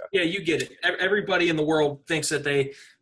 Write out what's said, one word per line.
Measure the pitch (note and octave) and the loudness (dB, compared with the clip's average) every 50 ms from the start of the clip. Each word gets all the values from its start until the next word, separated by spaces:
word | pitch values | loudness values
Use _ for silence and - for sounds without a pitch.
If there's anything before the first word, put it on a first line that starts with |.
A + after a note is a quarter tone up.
| - - - | -12 -4 -2
Yeah, | G3 G#3+ | -2 0
you | - F3 G3 F3+ | 0 -2 -4 -2
get | D#3+ D#3 C3+ B2+ | -2 -2 -2 -2
it. | - - - - | -6 -8 -4 -2
Ev-, | F3 F3+ - | -2 -2 0
everybody | F3+ F#3+ G3 F#3 - - F#3 F3 F3 E3+ | 0 0 0 0 0 0 0 2 2 2
in | E3 | 2
the | D#3 D3+ | 2 2
world | D3+ D#3+ D#3 D3+ C#3+ C#3 C#3 - | 2 4 4 2 2 0 -4 -4
thinks | - E3 D#3 D3+ - | -4 -2 -2 0 -2
that | D#3 C#3+ - | -2 -2 0
they, | D3 C#3+ C#3+ C3+ C#3 - - - - - _ | 0 2 2 0 0 -4 -10 -20 -20 -20 _